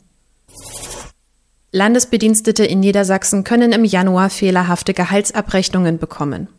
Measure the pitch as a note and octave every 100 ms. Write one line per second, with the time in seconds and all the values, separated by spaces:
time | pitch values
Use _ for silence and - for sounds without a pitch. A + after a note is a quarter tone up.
0 | _ _ _ _ _ - - - - -
1 | - _ _ _ _ _ _ F#3+ G#3 A#3+
2 | - A3+ A3 A3 A3 G#3+ G#3 F#3+ G3 G3+
3 | F#3+ F#3+ - G3+ F#3+ A#3 A#3+ A3 A3 F#3
4 | F#3+ F#3 F#3+ - G3 F#3 F3 F3 - F#3
5 | F3+ G3+ G#3 A3 G3+ F#3+ F#3 F#3 F3 E3
6 | D#3+ - D3 A#2+ F#3+